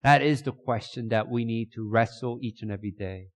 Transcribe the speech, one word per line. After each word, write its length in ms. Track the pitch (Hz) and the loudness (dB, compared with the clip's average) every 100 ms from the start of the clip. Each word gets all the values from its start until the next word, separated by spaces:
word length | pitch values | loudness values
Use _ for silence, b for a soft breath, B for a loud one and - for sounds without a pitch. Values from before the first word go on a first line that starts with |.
That 180 | 135 143 | 8 6
is 200 | 143 143 | 6 2
the 100 | 135 | -2
question 560 | 127 - 113 - - 113 | -6 -2 -2 -2 -10 0
that 200 | 113 107 | 0 0
we 160 | 120 | -2
need 280 | 117 113 113 | 0 -2 -4
to 140 | - 107 | -6 0
wrestle 500 | 113 113 - 123 120 | 2 2 -2 -8 -6
each 220 | 120 - | -8 -8
and 80 | 107 | -8
every 220 | 101 104 | -6 -8
day. 380 | 92 95 95 95 | -8 -8 -8 -14